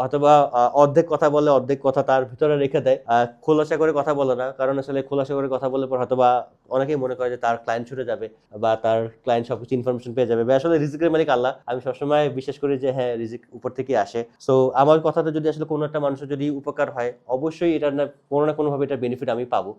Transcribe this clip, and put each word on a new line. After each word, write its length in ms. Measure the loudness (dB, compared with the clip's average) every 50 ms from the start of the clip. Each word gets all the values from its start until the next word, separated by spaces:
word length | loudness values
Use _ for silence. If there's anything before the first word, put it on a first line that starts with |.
হয়তোবা, 400 | -2 -2 0 2 6 6 6 6
আহ, 360 | 6 4 2 2 2 2 6
অর্ধেক 300 | 4 4 6 6 2 2 2
কথা 220 | 0 2 2 2
বলে 200 | 2 4 4 4
অর্ধেক 280 | 4 2 2 0 -4 0
কথা 200 | 0 0 0 0
তার 220 | 2 2 2 2 0
ভিতরে 340 | -2 -4 -2 0 0 2 2
রেখে 220 | 0 0 0 0
দেয়, 180 | 2 2 0 0 0
আহ, 200 | 0 2 2 2 0 -4 _
খোলাসা 340 | 0 2 2 2 2 0 0
করে 160 | 0 0 2 2
কথা 200 | 0 0 -2 0
বলে 220 | 0 0 0 0
না, 160 | -2 -4 -6
কারণ 260 | -4 -4 -2 -2 -2 -2
আসলে 240 | -4 -4 -4 -4
খোলাসা 320 | -4 -4 -4 -4 -2 -2 -4
করে 140 | -4 -4 -4
কথা 180 | -4 -2 -4 -2
বললে 180 | -2 -2 -4
পর 120 | -2 -2 -4
হয়তোবা 520 | -2 -2 2 4 4 4 4 2 -2 -6 _ _ _ -4
অনেকেই 280 | -2 -2 -2 0 -2
মনে 180 | -2 -2 -4 -4
করে 160 | -4 -4 -4
যে 60 | -4
তার 200 | -2 -2 -2 -2
ক্লায়েন্ট 320 | -2 -4 -4 -4 -4 -6 -8
ছুটে 160 | -10 -10 -6
যাবে 240 | -6 -6 -8 -8 -12 -14 _ _ _ -10 -4
বা 180 | -2 0 0
তার 320 | 0 0 0 0 0 0 -4 -8 _
ক্লায়েন্ট 260 | -2 0 0 0 0 -4
সবকিছু 260 | -8 -8 -6 -4 -4
ইনফরমেশন 400 | -2 -2 -2 -4 -4 -6 -6 -2
পেয়ে 120 | -2 0
যাবে। 180 | 0 2 0 2
ভাই 120 | 2 2
আসলে 220 | 2 2 2 2 2
রিজিকের 320 | 0 -2 -2 0 0 2
মালিক 180 | 2 2 2 2
আল্লাহ, 260 | 2 2 0 -2 -4 -6 -8
আমি 140 | -8 -8 -6
সবসময় 480 | -6 -8 -6 -4 -2 0 2 2 2 0
বিশ্বাস 300 | -2 -6 -8 -8 -8 -4
করি 200 | -2 -2 -2 0
যে 140 | -2 -2
হ্যাঁ, 240 | -2 -2 -2 -2 -4
রিজিক 300 | -4 -6 -8 -10 -12 _ _
উপর 180 | -18 -10 -10 -8
থেকেই 260 | -6 -6 -4 0 0
আসে। 280 | 0 0 -2 -4 -6 -8 -8 _ _ 0
So 240 | 2 4 4 4 4
আমার 300 | 4 4 6 6 6 4
কথাটা 300 | 4 0 0 0 -2 0
যদি 180 | -2 -2 -2 -2
আসলে 160 | -2 -4 -6
কোনো 200 | -6 -4 -4 -4
একটা 160 | -4 -4 -2
মানুষের 280 | -2 -2 -4 -4 -8 -8
যদি 220 | -6 -4 -4 -4
উপকার 400 | -4 -6 -8 -8 -2 -2 -4 -2
হয়, 220 | -2 -4 -4 -6 -6 _ _
অবশ্যই 500 | -4 -4 -2 -2 -4 -4 -2 0 0 0
এটা 140 | 0 0 -2
না, 160 | 0 -2 -4 -4 -6 _ _ -4
কোনো 160 | 0 0 0
না 60 | 0
কোনোভাবে 320 | 0 0 -2 -2 0 -2 -2
এটা 120 | -2 -2
বেনিফিট 320 | -4 -4 -4 -4 -4 -4 -4
আমি 160 | -2 -4 -2
পাবো। 300 | -2 -2 -2 -2 -4 -8